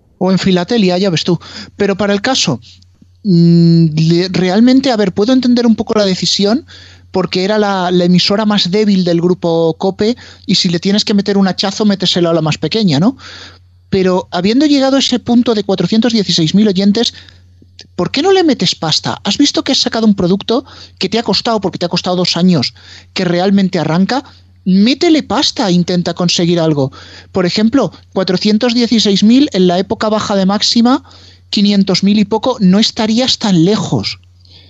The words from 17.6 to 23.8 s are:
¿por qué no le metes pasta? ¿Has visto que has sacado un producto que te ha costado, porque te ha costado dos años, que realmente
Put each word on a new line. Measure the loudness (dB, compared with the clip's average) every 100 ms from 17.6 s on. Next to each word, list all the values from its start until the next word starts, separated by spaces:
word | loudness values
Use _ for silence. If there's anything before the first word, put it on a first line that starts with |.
| -20 -20 -16 -6
¿por | -4
qué | -2
no | 0
le | 2
metes | 2 0 -2 -4
pasta? | -4 -4 -6 -8
¿Has | -4 0
visto | 0 -2
que | -2
has | -2
sacado | -2 0 0
un |
producto | 0 0 -2 -2 -4 -4 -16 -20 -8
que | -4
te | -4
ha |
costado, | -2 -2 -2 -2
porque | -2 -4
te | -4
ha |
costado | -4 -4
dos | -2 -2 0
años, | 2 2 -2 -10 -20 -20 -14
que | -6
realmente | -4 0 0 2 0 -2